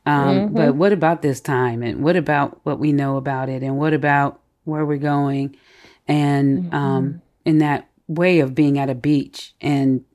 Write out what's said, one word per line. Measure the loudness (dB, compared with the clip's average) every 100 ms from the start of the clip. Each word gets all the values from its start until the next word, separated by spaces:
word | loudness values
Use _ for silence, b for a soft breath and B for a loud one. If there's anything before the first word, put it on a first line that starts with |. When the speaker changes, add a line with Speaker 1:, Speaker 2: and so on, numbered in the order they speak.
| 0
Speaker 1:
Um, | 2 2 2
Speaker 2:
Mm-hmm. | 0 2
Speaker 1:
but | 2 4
what | 2
about | 4 2 0
this | 0 -2
time? | -2 0 0 -2
And | -4 -2
what | 0 0
about | 0 0 -2 -4
what | -6 -2
we | 0
know | 0 0 -2
about | -4 -4 -4
it? | -6
And | -4 -2
what | 0
about | 0 2 2 0 -4 _ _ -8
where | -4 -2
we're | -2
going? | -2 0 0 -2 -6 -10 b b b b b
And, | 0 2 2 2 0 -2
Speaker 2:
Mm-hmm. | -4
Speaker 1:
um, | -2 -2 -2 -6 -16 _ 0
in | 2
that | 2 -2 -6 _ -8
way | -2 2 2
of | 2 2
being | 2 2
at | -2
a | -2
beach | 0 0 -2 -10 -20 _
and, | -2 0 2 0 -4